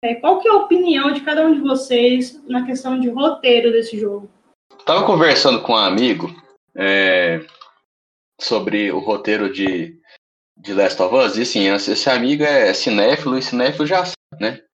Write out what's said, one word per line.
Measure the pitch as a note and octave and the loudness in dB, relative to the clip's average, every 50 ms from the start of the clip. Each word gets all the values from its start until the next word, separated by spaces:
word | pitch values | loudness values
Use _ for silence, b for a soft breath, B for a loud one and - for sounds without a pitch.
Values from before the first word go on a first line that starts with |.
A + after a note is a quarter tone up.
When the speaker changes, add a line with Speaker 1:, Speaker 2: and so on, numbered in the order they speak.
| - | -4
Speaker 1:
É, | A#3 A#3 | -4 -6
qual | A#3+ - D4+ F#4+ F#4+ | -2 0 0 0 2
que | - - | 2 2
é | |
a | G#4+ | 2
opinião | G4+ G4+ - F4 F4+ F4+ F4 D#4 C#4 C#4 C#4+ C#4+ | 2 4 4 2 2 4 2 0 2 0 0 -2
de | C#4 | -2
cada | - D4+ D4+ D#4 D#4+ | -4 -2 0 2 4
um | D#4+ D#4 | 4 4
de | C#4 | 2
vocês | C4+ C#4 C4 C4+ - - B3+ A#3+ A#3+ B3 B3+ B3+ B3 - - - - | 2 -2 -2 -2 -2 0 0 2 4 4 2 2 -2 -4 -10 -20 -12
na | - B3+ B3+ B3 | -6 -4 -4 -4
questão | B3+ B3+ B3+ - B3+ B3+ B3+ | -4 -6 -8 -4 -4 -4 -2
de | B3+ A#3+ | -2 -2
roteiro | A3+ B3+ C#4+ D4+ C#4+ - - B3+ A#3+ A#3 A#3 A#3+ | -2 0 0 0 0 0 2 2 4 4 4 4
desse | A3+ A3+ A3+ - A3+ G#3 | 2 2 0 0 -6 -6
jogo? | G#3+ G3+ G3+ G3+ G3+ - _ _ _ _ _ _ _ _ - _ - | -6 -4 -6 -8 -12 -16 _ _ _ _ _ _ _ _ -20 _ -2
Speaker 2:
Tava | - D#3 F#3 G3 | 0 2 2 2
conversando | - G3+ E3+ D#3+ D#3+ C#3 - - C#3+ B2+ A2+ | 2 2 4 4 4 4 4 4 2 2 2
com | - - | 0 0
um | A#2 A2+ | 0 2
amigo, | G#2 F#2+ F#2 G2+ B2 B2+ G2+ E2+ E2+ F2 - - _ _ _ _ _ _ _ | 2 0 0 0 0 0 0 -2 -4 -10 -12 -14 _ _ _ _ _ _ _
é, | - F#2+ G2 G2 G2 G2 - - F#2 F2+ E2+ E2+ E2+ D#3 - _ _ - _ _ _ _ _ _ _ _ _ _ _ _ _ _ _ | -4 -2 0 0 2 2 2 2 2 2 0 -2 -4 -6 -12 _ _ -20 _ _ _ _ _ _ _ _ _ _ _ _ _ _ _
sobre | - - A#2+ A2 F#2 G2+ G#2+ G#2 G#2 G2+ | -6 -2 -2 -2 -2 -2 -2 -2 -2 -2
o | D#2+ F2+ | -4 -4
roteiro | F#2+ G#2+ G#2+ G2+ - G#2+ G#2+ G#2+ G#2 F#2+ | -4 -4 -4 -4 -2 -2 -2 0 -2 -4
de, | F#2+ F#2+ G2 F#2+ F2+ F2 E2 E2 - _ b b b b _ _ _ _ _ _ _ _ | -4 -2 -4 -2 -2 -4 -6 -8 -12 _ b b b b _ _ _ _ _ _ _ _
de | _ G2+ G2+ | _ -8 -2
Last | G2 G2+ F#2 - - | 0 0 0 2 0
of | F#2 F2+ A2 | -2 0 2
Us, | C3 C3 G#2+ F#2+ G#2+ | 2 2 2 0 -4
e | A#2+ | -4
assim, | A#2+ - A2+ G2 G2 | -2 -2 0 0 0
esse, | G2 G2+ G2+ - G2 | 0 0 -2 -4 -4
esse | - - C#3+ | -2 0 0
amigo | C3 A#2+ A#2+ B2+ D3 D3 D3 | 0 0 0 -2 0 0 0
é | D3 D3 C3+ A2+ G2 F#2+ | 2 2 2 2 2 0
cinéfilo, | - - C3+ A2 G2+ G2+ A#2 C#3+ D3+ - C#3+ B2+ C3 | 0 -2 -2 0 2 2 2 2 0 -2 -4 -4 -4
e | |
cinéfilo | B2+ - - B2 B2 C3+ D3+ - D3+ D3 | -4 -4 -4 -2 -2 -2 -2 -2 -4 -2
já | F#3 F#3 F3 | 0 -2 -2
sabe, | F3 - _ _ _ - D#3 | -4 -8 _ _ _ -12 -6
né? | G3 A3+ C4 - _ _ | -6 -6 -6 -8 _ _